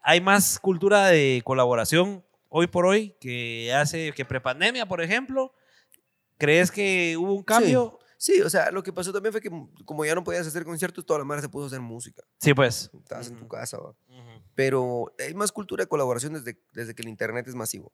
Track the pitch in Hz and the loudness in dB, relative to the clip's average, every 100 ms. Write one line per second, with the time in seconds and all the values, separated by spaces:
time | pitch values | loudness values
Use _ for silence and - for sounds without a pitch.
0 | 139 170 185 202 - - 190 175 196 202 | 4 4 6 4 4 0 -2 0 4 6
1 | 196 165 139 127 - 131 123 120 107 160 | 6 6 6 2 0 2 4 2 2 2
2 | 185 196 _ _ _ 151 170 180 180 202 | 2 -4 _ _ _ 0 0 2 2 2
3 | 214 _ 131 123 117 117 117 135 147 165 | 0 _ -10 -8 -6 -6 -2 0 0 -2
4 | 160 139 135 135 131 135 196 254 214 180 | -8 -8 -8 -4 -4 0 0 0 -6 -4
5 | 165 226 262 262 262 _ _ _ _ _ | -2 -2 -2 -4 -4 _ _ _ _ _
6 | _ _ _ _ 147 160 185 202 196 185 | _ _ _ _ 4 4 4 0 -2 0
7 | 170 165 185 196 190 220 202 254 233 - | 0 -2 -2 -4 2 4 4 2 0 -6
8 | _ _ - 202 165 190 156 185 185 180 | _ _ 2 2 4 2 0 -2 -8 -8
9 | 180 202 208 214 208 165 127 _ - 151 | -6 -4 -4 -6 -8 -12 -16 _ -14 -4
10 | 151 170 170 175 160 156 160 170 175 170 | 0 0 -2 -4 -4 -6 -8 -6 -6 -8
11 | 165 156 139 147 147 143 143 131 120 113 | -2 -2 -2 -6 -6 -10 -10 -10 -12 -14
12 | - - _ _ 151 139 127 120 - - | -16 -20 _ _ 4 6 6 2 -10 -18
13 | _ - 120 117 120 117 120 - - - | _ -14 -14 -18 -16 -12 -12 -12 -16 -20
14 | _ 127 120 113 _ - 135 131 127 120 | _ -20 -20 -20 _ -2 0 0 -2 -4
15 | - - 135 175 208 - 190 196 190 156 | -6 -8 -12 -4 -4 -4 -10 -6 -2 0
16 | 131 120 143 156 123 - _ - 117 110 | 0 -2 -6 -10 -12 -16 _ -14 -14 -12
17 | 113 107 110 120 123 123 110 98 95 | -14 -8 -6 -6 -10 -10 -8 -10 -16